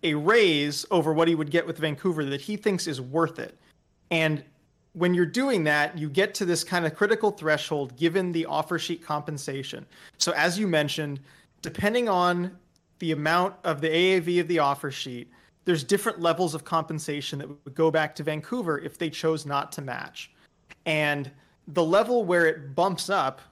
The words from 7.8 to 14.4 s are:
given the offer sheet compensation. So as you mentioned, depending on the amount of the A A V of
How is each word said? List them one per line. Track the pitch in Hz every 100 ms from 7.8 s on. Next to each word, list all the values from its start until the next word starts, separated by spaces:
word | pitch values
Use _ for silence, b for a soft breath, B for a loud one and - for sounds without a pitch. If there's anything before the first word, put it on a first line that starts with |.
| 135 123
given | 165 175 185
the | 170 160
offer | 147 156 170
sheet | - 170
compensation. | - 147 147 147 - 139 135 135 135 B B B
So | -
as | 151 165 175
you | 214
mentioned, | 160 147 - 147 139 b b b _
depending | - - 202 233 233
on | 185 180 175 180 180 _ _ _ _
the | 165
amount | 156 151 170 185 190
of | 180 147
the | 160
A | 160 185 190
A |
V | 165
of | 175